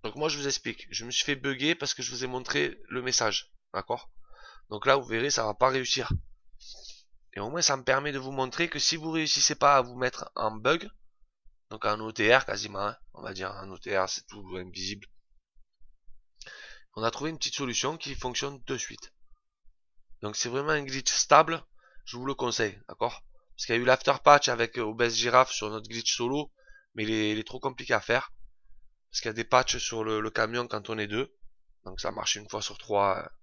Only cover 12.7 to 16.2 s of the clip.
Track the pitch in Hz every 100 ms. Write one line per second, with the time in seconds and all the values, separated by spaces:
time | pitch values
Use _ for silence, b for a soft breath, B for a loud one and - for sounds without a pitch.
12.7 | 98 104 - - - - 95 95 98 98
13.7 | 92 - 98 95 - - 104 101 92 90
14.7 | 92 95 143 - - _ - _ - -
15.7 | _ - - - -